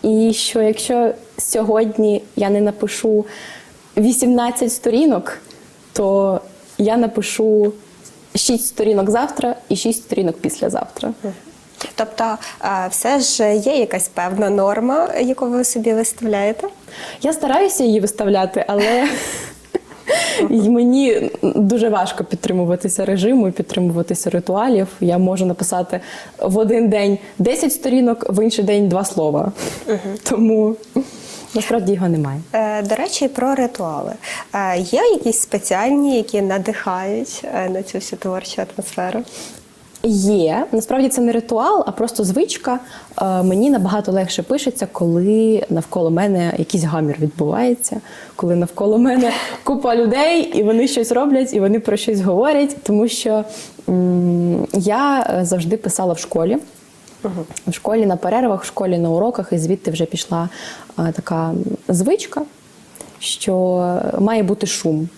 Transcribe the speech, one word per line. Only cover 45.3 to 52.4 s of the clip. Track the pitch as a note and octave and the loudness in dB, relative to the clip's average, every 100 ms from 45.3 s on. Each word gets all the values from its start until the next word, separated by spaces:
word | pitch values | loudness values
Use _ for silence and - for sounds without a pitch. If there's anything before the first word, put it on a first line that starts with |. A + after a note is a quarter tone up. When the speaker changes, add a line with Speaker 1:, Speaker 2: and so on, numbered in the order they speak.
| A3 A3 G#3+ - | 4 6 4 4
Speaker 1:
навколо | E3 - - E3 | 0 0 0 2
мене | E3 G3+ F#3+ E3+ - | 2 2 2 2 0
якийсь | - F#3+ | 0 0
гамір | D#3+ D#3+ D3+ C#3+ | 0 0 0 0
відбувається, | D3+ E3 D3+ G#3+ B3 A#3+ - A3 - - - - | -2 0 0 2 2 0 -2 -6 -10 -20 -18 -4
коли | F3+ F3 | 0 2
навколо | F3 - G3+ A3 | 0 -2 2 4
мене | B3 B3+ A#3+ - - - | 4 4 2 0 -6 -6
купа | - C4+ B3 A#3 | -4 -2 2 2
людей, | A#3 B3+ D4+ E4+ | 2 4 4 2
і | - - | 0 0
вони | G#3 A3+ C4 | 2 4 2
щось | C4 A3+ | 0 0
роблять, | A#3+ D4 C4+ C4 | 2 4 2 2
і | A3 | 2
вони | G3 A3 | 2 2
про | G#3+ G#3 | 2 -2
щось | - G#3 | 0 0
говорять, | F#3+ F3+ | 2 2